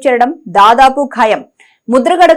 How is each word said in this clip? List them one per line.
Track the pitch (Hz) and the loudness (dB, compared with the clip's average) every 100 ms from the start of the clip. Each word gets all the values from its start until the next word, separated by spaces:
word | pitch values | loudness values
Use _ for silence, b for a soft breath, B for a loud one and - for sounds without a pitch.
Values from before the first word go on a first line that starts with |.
చేరడం | 269 247 247 339 - 185 | -2 -2 -2 -6 -6 0
దాదాపు | 202 202 - 190 - 226 | 2 4 2 2 -6 -4
ఖాయం. | 220 175 127 _ b b - | -2 -2 -8 _ b b -4
ముద్రగడ | 254 254 349 339 | -2 0 0 0